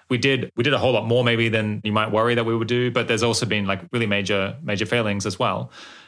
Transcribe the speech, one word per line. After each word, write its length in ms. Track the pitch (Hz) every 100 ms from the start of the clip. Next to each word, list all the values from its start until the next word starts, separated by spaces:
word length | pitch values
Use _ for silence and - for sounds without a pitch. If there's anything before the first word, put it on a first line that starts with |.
| -
we 80 | 123
did, 340 | 135 131 - -
we 60 | 131
did 80 |
a 40 | 131
whole 140 | 127
lot 140 | 113 110
more 180 | 123
maybe 240 | 120 113 117
than 320 | 110 107 107 107
you 80 |
might 180 | 107 110
worry 240 | 107 117 120
that 100 | 113
we 80 |
would 140 | 113 113
do, 240 | 123 123
but 160 | 120 117
there's 160 | 110
also 220 | 120 107 110
been, 200 | 104 98
like, 140 | 92 -
really 140 | 120 107
major, 500 | 101 98 101 98 120
major 240 | 104 104 110
failings 400 | 123 107 101 104
as 140 | 95
well. 320 | 117 95 123 - - -